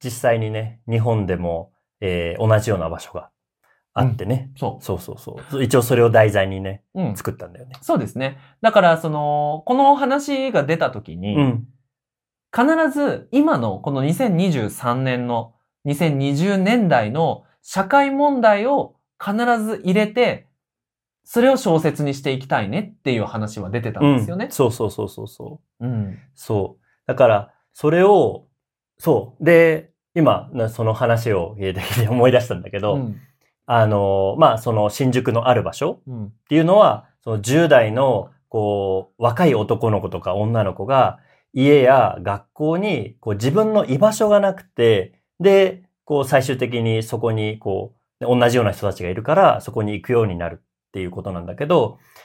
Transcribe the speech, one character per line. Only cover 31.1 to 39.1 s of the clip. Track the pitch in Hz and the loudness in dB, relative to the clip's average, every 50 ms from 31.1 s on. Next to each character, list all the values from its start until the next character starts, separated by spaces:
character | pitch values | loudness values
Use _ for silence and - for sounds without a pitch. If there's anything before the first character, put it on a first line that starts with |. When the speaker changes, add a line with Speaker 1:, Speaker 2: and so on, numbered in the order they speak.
| 117 117 113 117 104 | 0 0 0 0 -2
Speaker 1:
を | 92 85 82 110 101 | -2 -2 -4 -8 -6
聞 | 98 95 | -6 -6
い | 90 | -6
て | 95 - - 104 123 113 107 | -6 -8 -4 -2 -2 0 0
思 | 123 123 120 127 | 2 4 4 6
い | |
出 | 120 113 | 6 4
し | 104 - | 2 0
た | 104 | -4
ん | 87 | -10
だ | 90 - | -10 -10
け | 104 101 | -8 -4
ど、 | 98 104 - | -2 -2 -2
Speaker 2:
う | 139 | -2
ん。 | 131 110 101 - - _ _ _ _ _ _ _ _ | -4 -6 -10 -12 -16 _ _ _ _ _ _ _ _
Speaker 1:
あ | - 123 117 110 107 | 0 2 2 4 4
の、 | 107 101 101 98 98 98 98 98 - 143 | 2 2 2 2 2 2 0 0 2 4
ま | 165 143 113 | 4 4 4
あ、 | 113 | 2
そ | - 123 113 | -2 -2 0
の | 107 104 104 | 0 0 0
新 | - - 143 131 | 0 0 -2 0
宿 | 117 127 117 127 | 0 0 0 0
の | 110 117 117 131 | -2 0 2 2
あ | 123 | 2
る | 117 90 | 2 0
場 | 87 - | -2 -6
所 | - 139 170 - - _ 135 | -4 -4 -4 -4 -6 _ -14
っ | 123 117 107 101 - _ _ _ | -12 -12 -12 -12 -14 _ _ _
て | 147 | 0
い | 160 | 2
う | 160 | 4
の | 165 190 208 | 4 6 6
は、 | 208 156 107 - - _ _ _ | 6 6 4 0 -6 _ _ _
Speaker 2:
う | |
ん。 | _ | _
Speaker 1:
そ | 117 | -6
の | 110 104 | -6 -4
十 | 101 113 135 160 170 156 | -2 0 2 2 4 4
代 | 147 127 117 107 | 4 4 4 2
の、 | 107 120 139 135 120 101 - - _ _ _ _ | 0 0 0 0 0 -2 -4 -8 _ _ _ _
こ | - 113 104 104 104 101 98 98 95 95 95 - | -6 -4 -2 -2 -2 -2 -2 -2 -4 -4 -6 -8